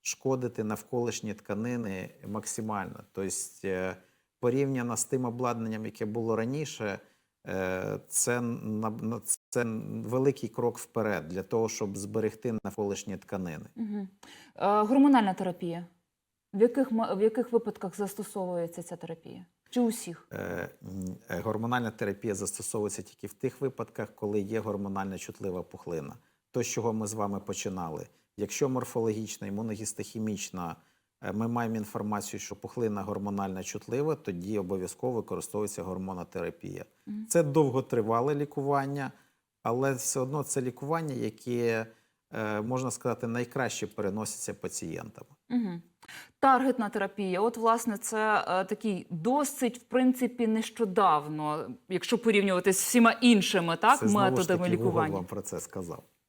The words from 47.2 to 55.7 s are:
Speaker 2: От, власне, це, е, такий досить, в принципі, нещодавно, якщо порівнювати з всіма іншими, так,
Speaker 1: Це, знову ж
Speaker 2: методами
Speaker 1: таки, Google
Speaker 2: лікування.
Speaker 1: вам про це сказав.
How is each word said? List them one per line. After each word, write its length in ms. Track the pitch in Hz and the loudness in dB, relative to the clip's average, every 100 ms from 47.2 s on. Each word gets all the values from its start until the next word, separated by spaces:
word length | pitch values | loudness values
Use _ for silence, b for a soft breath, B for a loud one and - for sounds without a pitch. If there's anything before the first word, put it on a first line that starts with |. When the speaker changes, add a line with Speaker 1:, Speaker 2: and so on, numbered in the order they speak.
| 190 180 | -2 2
Speaker 2:
От, 160 | 220 233 | 2 2
власне, 400 | 226 226 240 202 | 4 4 2 -2
це, 480 | - 220 214 208 - | -2 0 4 4 4
е, 180 | 180 190 | 0 0
такий 420 | 208 220 180 - | -2 -2 -2 -4
досить, 680 | 165 180 277 277 - 247 240 | -2 2 2 2 0 -2 -2
в 40 | |
принципі, 640 | - 247 254 254 247 247 220 | 0 4 6 4 0 2 2
нещодавно, 1200 | 220 220 - 220 185 196 151 147 151 151 151 113 123 _ | 2 0 -2 0 6 6 6 2 -4 -2 -2 -6 -10 _
якщо 280 | 180 - 233 | -4 2 2
порівнювати 560 | 233 202 196 180 185 | 6 6 6 4 4
з 40 | 185 | 4
всіма 300 | - 247 226 | 4 8 8
іншими, 640 | - 240 220 175 202 170 165 | 8 8 8 8 2 2 4
так, 220 | 220 269 | 6 6
Speaker 1:
Це, 80 | 220 | 6
знову 180 | 208 190 | 6 6
ж 60 | |
Speaker 2:
методами 320 | - 175 180 180 | 4 4 2 4
Speaker 1:
таки, 80 | 180 | 4
Google 100 | 180 | 4
Speaker 2:
лікування. 280 | 165 104 98 | 2 0 -2
Speaker 1:
вам 100 | 90 | -4
про 160 | 101 | -8
це 180 | - 85 | -6 -8
сказав. 440 | - | -8